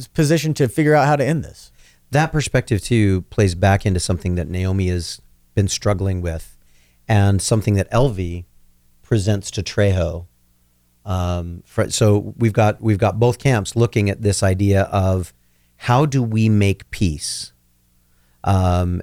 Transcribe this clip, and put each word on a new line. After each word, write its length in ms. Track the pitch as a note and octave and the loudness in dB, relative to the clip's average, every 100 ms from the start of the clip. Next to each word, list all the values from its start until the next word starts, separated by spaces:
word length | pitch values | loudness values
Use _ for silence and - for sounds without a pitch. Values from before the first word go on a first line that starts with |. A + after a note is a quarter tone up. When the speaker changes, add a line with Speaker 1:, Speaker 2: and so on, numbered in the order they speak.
| C3 | -4
Speaker 1:
position 400 | - D3+ D#3+ D#3 | 0 2 2 0
to 140 | D3+ C3+ | 0 0
figure 260 | - D3+ | 0 2
out 120 | D3+ C#3 | 4 4
how 100 | D3 | 2
to 80 | |
end 180 | B2+ D#3+ | 0 -2
this. 260 | - - - _ - _ _ | -6 -14 -20 _ -20 _ _
Speaker 2:
That 200 | C#3 D#3+ | 0 0
perspective, 480 | D#3 C#3 C3 - G#2 | -2 -2 -2 0 -2
too, 400 | - A#2+ G2+ F#2+ - | 0 2 2 2 -2
plays 240 | - G2+ | 0 0
back 320 | F2 G2 G2 G#2+ | 2 2 2 2
into 120 | F2+ | -2
something 340 | - F#2 F#2 | -2 -4 -2
that 140 | F2+ D#2+ | -4 -4
Naomi 400 | F2+ F#2 F#2+ F#2 | -4 -2 0 0
has 320 | F2+ E2 - _ _ _ | -2 -4 -12 _ _ _
been 140 | - G2 | -2 -2
struggling 520 | - G#2 G2+ G2 F#2 | -2 -2 -2 -2 -4
with, 360 | F2 D#2+ - - _ _ _ _ - | -6 -8 -12 -20 _ _ _ _ 0
and 320 | G#2+ G2+ G2+ | 2 4 2
something 340 | - A2+ G#2 | 0 0 2
that 160 | G2+ F#2 | 0 0
Elvie 520 | A2 C3+ G2 F2+ F2 F2 _ _ _ _ _ | 2 2 0 -6 -8 -12 _ _ _ _ _
presents 480 | _ A#2 F#2+ G#2 - | _ -2 0 -2 -4
to 100 | - | -8
Trejo. 640 | F#2 - G2+ F#2 E2 E2 F2 _ _ _ _ _ _ _ | -6 0 0 2 -2 -4 -12 _ _ _ _ _ _ _
Um, 580 | - F#2 F2+ F2 E2+ F2 - | -6 -4 -2 -4 -6 -12 -8
fr-, 220 | - G#2 | -4 -4
so 440 | - A2 G#2 G#2 - | 2 2 2 0 -2
we've 140 | A#2 | 0
got, 280 | G#2 G#2+ G#2 | 2 0 0
we've 180 | A2+ G2+ | -2 0
got 200 | G#2 F#2+ | 0 2
both 200 | A#2+ A#2 | 0 0
camps 360 | C#3 B2 G2 A#2 | 0 0 -2 -2
looking 320 | A#2 - G2+ | 0 0 -2
at 120 | G2 | 0
this 200 | G#2 G2 | -2 0
idea 400 | G2 F#2 G2+ G2 | 0 2 2 2
of 500 | F#2+ G2+ F#2+ F#2 F2+ - _ _ _ _ | 0 0 0 -2 -4 -12 _ _ _ _
how 300 | - B2+ D#3 | 0 0 2
do 160 | C3+ | 0
we 260 | A#2 A2 A2 | 0 2 2
make 400 | G#2+ G2+ G2 - | 4 2 0 -6
peace? 640 | - F#2+ D2 - - - _ _ _ _ _ _ _ _ _ | -4 -2 -2 -8 -10 -14 _ _ _ _ _ _ _ _ _
Um, 600 | - G2 F#2 F2+ F2+ F2+ | -2 2 2 2 0 -4